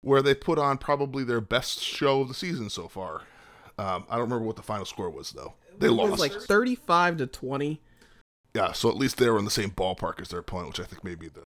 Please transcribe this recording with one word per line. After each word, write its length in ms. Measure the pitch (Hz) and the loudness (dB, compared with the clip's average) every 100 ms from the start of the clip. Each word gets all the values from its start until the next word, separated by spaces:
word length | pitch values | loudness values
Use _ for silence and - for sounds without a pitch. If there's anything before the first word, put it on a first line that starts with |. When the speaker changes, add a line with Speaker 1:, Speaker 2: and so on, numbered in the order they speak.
Speaker 1:
Where 200 | 131 135 | 6 6
they 120 | 139 135 | 6 2
put 240 | - 156 | 2 2
on 180 | 143 135 | 2 0
probably 460 | - 143 139 135 | 0 0 0 -2
their 160 | 123 117 | 0 0
best 400 | 104 120 - - | 2 0 0 -6
show 400 | - - 143 135 | -6 0 4 4
of 80 | 131 | 2
the 60 | |
season 360 | 131 - 131 107 | -4 -6 -6 -6
so 160 | - 82 | -8 -10
far. 360 | 98 92 80 - - - - - - | -10 -10 -10 -14 -20 -20 -20 -16 -6
Um, 260 | 98 92 - | -2 -2 -2
I 40 | |
don't 140 | 117 117 | -2 0
remember 200 | 123 113 | -2 -2
what 80 | |
the 80 | 110 | -6
final 220 | - 107 | -6 -6
score 260 | 92 - 90 | -6 -6 -6
was, 220 | 71 73 | -6 -12
though. 220 | 67 67 - _ - | -12 -16 -16 _ 0
They 100 | - | 4
Speaker 2:
It 20 | |
was, 200 | 113 214 | 6 4
Speaker 1:
lost. 100 | - | 2
Speaker 2:
like, 120 | 143 | 0
thirty-five 840 | - - 202 254 247 - 175 175 170 | -2 2 2 2 -2 2 4 4 2
to 80 | 131 | -6
twenty. 540 | - 127 139 147 151 _ _ - _ _ _ _ | -6 -6 -2 -2 -4 _ _ -20 _ _ _ _
Speaker 1:
Yeah, 180 | 110 92 | 0 0
so 160 | - 117 | 2 2
at 80 | 107 | 4
least 200 | 135 - | 0 4
they 100 | 123 | 4
were 100 | 110 | 4
in 60 | |
the 60 | 104 | 2
same 200 | - 98 | 0 -2
ballpark 500 | 92 92 92 87 - | 0 -2 0 -4 -6
as 80 | 85 | -8
their 100 | 87 | -10
opponent, 280 | - 90 87 | -8 -8 -8
which 120 | - | -8
I 40 | 90 | -10
think 140 | 92 | -12
may 120 | 95 85 | -12 -10
be 120 | 82 | -14
the 140 | 80 - | -18 -20